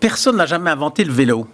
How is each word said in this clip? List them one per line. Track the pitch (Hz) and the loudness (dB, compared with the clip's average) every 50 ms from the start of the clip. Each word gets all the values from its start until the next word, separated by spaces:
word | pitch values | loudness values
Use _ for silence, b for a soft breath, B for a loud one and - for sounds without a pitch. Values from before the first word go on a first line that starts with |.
personne | - 220 - - - 254 240 | -2 -2 0 0 0 0 2
n'a | 202 175 | 2 0
jamais | 143 165 170 175 175 | 0 -2 -2 -2 -2
inventé | 156 135 147 151 147 - 208 | -2 0 -2 -4 -2 -2 -2
le | 156 127 | 0 2
vélo. | 123 139 120 120 113 113 - | 2 2 2 2 0 -2 -8